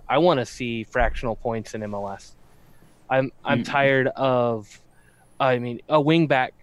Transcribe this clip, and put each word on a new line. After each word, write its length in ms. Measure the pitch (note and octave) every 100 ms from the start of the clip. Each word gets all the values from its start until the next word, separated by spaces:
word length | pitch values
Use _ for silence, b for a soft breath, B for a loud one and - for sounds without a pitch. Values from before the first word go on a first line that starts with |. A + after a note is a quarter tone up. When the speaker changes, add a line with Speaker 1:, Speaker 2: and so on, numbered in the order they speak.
| -
Speaker 1:
I 120 | C3
wanna 260 | F3 D3 A#2+
see 380 | - B2 A#2
fractional 520 | G#2+ B2+ A#2 - A#2 G#2+
points 380 | B2 A2+ G#2+
in 100 | A2+
M 100 | G#2+
L 160 | G2+ G2+
S. 280 | F#2+ - - - - b b b b -
I'm, 220 | C3 C3+ -
I'm 160 | - C#3
Speaker 2:
Mm-hmm. 80 | A#2
Speaker 1:
tired 360 | C#3+ C#3 C3+ B2+
of, 720 | - C3+ B2+ A#2+ A2+ G#2 - _ b b b b -
I 200 | C3+ B2
mean, 220 | B2 A#2 -
a 120 | D#3
wing 240 | C#3+ E3 D#3
back 280 | C3+ B2+ -